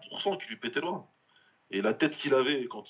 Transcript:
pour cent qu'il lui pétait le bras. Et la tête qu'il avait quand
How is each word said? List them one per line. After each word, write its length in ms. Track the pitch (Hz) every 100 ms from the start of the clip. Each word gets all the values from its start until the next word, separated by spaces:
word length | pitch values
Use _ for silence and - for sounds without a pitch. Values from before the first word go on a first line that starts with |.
| -
pour 100 | -
cent 160 | 202 190
qu'il 140 | -
lui 60 | 220
pétait 240 | 220 139
le 60 | 170
bras. 200 | 190 - _ _ _ _ _ _
Et 100 | 95
la 140 | 98
tête 240 | - 156 -
qu'il 160 | 147
avait 320 | 135 131 147 120
quand 180 | 104 -